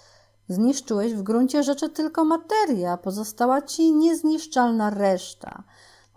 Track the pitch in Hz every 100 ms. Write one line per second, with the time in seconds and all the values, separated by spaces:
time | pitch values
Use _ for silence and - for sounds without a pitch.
0 | _ _ _ _ - 185 233 285 - 208
1 | 220 220 196 226 254 294 277 277 320 311
2 | 311 320 311 330 330 427 403 226 175 175
3 | 190 196 214 - 240 269 277 - 330 302
4 | 330 320 311 311 - 262 240 226 208 202
5 | 202 180 - - - - - - - -
6 | _